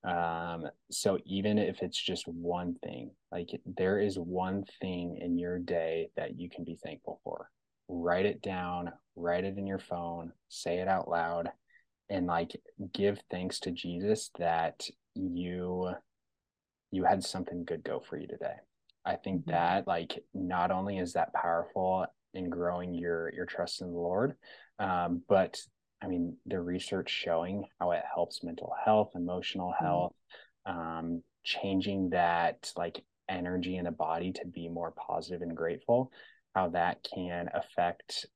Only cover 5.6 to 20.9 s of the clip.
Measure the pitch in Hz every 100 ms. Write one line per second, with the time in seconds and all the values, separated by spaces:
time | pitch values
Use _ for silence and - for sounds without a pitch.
5.6 | 87 87 82 82 82 - 80 - 87 -
6.6 | - 85 - 143 - 151 - - - _
7.6 | _ _ _ 87 85 90 101 - - 92
8.6 | 90 87 87 - _ - 85 87 98 98
9.6 | 98 95 - 87 87 85 82 - _ -
10.6 | - 90 95 95 - 85 85 85 82 -
11.6 | _ _ _ _ _ 98 90 85 85 -
12.6 | - - 98 - 101 101 - 90 90 -
13.6 | - 87 87 87 98 107 - - 85 82
14.6 | 82 - - - _ - 92 87 90 90
15.6 | 90 90 90 90 _ _ _ _ _ _
16.6 | _ _ _ 95 92 - - 95 90 87
17.6 | 85 82 73 69 - 73 76 - - -
18.6 | - _ _ _ 92 98 - 92 - 87
19.6 | 85 95 - 85 - - - - 95 90
20.6 | 87 92 98